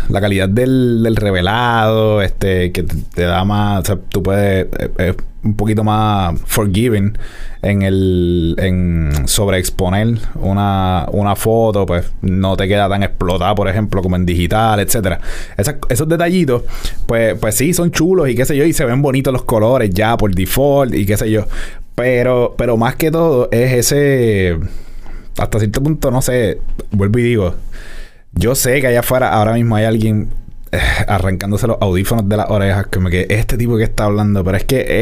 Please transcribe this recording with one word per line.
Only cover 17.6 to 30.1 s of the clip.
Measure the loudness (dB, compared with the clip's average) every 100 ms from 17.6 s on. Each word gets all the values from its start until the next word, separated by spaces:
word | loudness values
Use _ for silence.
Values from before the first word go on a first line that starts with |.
| 0
son | 2 0
chulos | 0 2 2 2
y |
qué | 0
sé | 0 2
yo, |
y | 2
se | 2
ven | 0 2
bonitos | 2 2 0
los | 0
colores | 0 2 4 2 2
ya | 0 0 2
por | 2
default | 0 0 2 2 2 2
y | 0 0
qué | 0
sé | 0
yo. | 0 0 -2 -4 -8 -12
Pero, | -4 0 2 2 2 0 0
pero | 0 2
más | 0 0
que | 0
todo | 2 2 2 2
es | 2 2
ese, | 2 2 2 2 2 2 2 2 0 -4 -6 -10 -10 -10 -10 -10 -4
hasta | -2 0
cierto | 0 0
punto, | -2 -2 0
no | 0
sé, | 0 0 0 -2 -2 -4 -2
vuelvo | 0 2 2
y |
digo, | 2 2 0 -2 -6 -10 -12 -12 -14 -16 -10
yo | -2 0
sé | 0 0 2
que | 2
allá | 2
afuera | 2 0 2
ahora | 2 2
mismo | 2 2 2
hay | 2
alguien, | 2 0